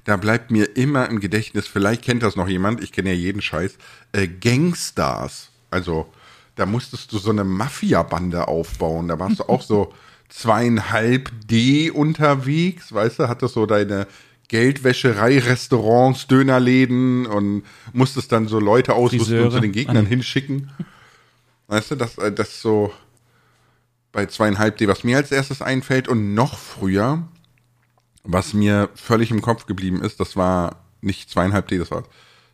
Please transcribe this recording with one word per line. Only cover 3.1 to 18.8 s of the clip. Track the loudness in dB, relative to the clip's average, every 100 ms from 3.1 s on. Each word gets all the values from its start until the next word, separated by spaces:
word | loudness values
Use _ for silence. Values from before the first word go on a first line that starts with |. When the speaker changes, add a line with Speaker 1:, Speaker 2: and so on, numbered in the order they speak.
Speaker 1:
jeden | -2 -2 -4
Scheiß, | -6 -6 -6 -8 -20 -20 _
äh, | -4 -4
Gangstars. | -2 0 2 2 -2 -6 -2 -2 -2 -8 -12 -20 _ _
Also, | -6 -2 -4 -6 _ -20 -20 _ -6
da | -4
musstest | -4 -6 -12 -10
du | -6
so | -2
eine | -2
Mafia-Bande | 0 -2 -4 -4 0 0 0 -2 -4 -4 -2
aufbauen. | -2 -4 -4 -4 -2 -4
Da | -4
warst | -2 -4
du | -4
auch | -6
so | -2 0 -2 -8 -20
Speaker 2:
<laughs> | _ _
Speaker 1:
zweieinhalb | -6 0 2 2 0 0 0 2 0 -2 -12 0
D | 2 4 4 2
unterwegs, | 0 0 2 2 2 0 0 0 -2 -6
weißt | -2 -2 0
du, | -2
hattest | -2 -2
so | 0 2
deine | 2 2 -2 -6 -12 _ _ -4
Geldwäscherei, | 2 2 2 0 2 2 4 4 4
Restaurants, | 4 0 0 0 4 6 6 2 2
Dönerläden | 4 6 4 4 4 4 2 2 0 0
und | -2 0 -2 -6 -18 -6
musstest | 0 0 0 -2
dann | 0 0
so | 0
Leute | 4 4